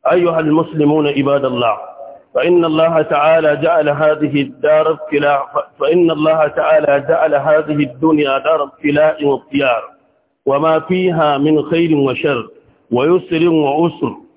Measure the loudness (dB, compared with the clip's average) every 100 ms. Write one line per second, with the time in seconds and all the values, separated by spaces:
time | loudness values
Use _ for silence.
0 | 0 0 0 0 0 0 -2 0 2 2
1 | 0 -2 0 0 -2 -2 -2 -2 -10 -18
2 | -20 -20 _ -2 2 2 2 0 2 0
3 | 0 0 4 4 2 0 0 0 0 0
4 | 0 0 -2 -2 -4 -4 2 2 2 -2
5 | -4 -2 0 0 -2 -8 -8 _ 0 2
6 | 2 2 0 2 0 -2 2 2 2 0
7 | 0 0 0 0 2 0 0 -4 -4 -2
8 | 0 2 0 -2 0 -2 -4 _ -2 2
9 | 2 0 -2 -2 _ -2 0 -2 -6 _
10 | _ _ _ _ -2 0 2 0 0 -2
11 | 0 0 0 0 2 0 0 -2 0 0
12 | 0 -2 -2 -4 -8 -20 _ _ _ -2
13 | 2 0 -2 0 2 2 0 0 -2 -2
14 | -8 -8 -20